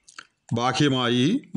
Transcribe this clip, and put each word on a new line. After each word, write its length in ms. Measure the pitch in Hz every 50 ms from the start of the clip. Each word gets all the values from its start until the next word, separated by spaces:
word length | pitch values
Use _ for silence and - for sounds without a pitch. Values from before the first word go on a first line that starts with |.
| _ _ - - - _ _ _ _ -
ബാഹ്യമായി 760 | - 117 123 131 127 - 147 139 131 127 123 117 123 123 127 170 240 - - - -